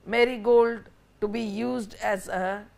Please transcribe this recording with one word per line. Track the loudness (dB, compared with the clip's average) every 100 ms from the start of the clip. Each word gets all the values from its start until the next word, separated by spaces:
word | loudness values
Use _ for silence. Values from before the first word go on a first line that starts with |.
| -2
marigold | 2 2 2 4 6 6 0 -12 _ _ _
to | -6
be | -4
used | -6 -4 -4 -4 -8 -6
as | -4 -4 -4
a | -4 -4 -6 -12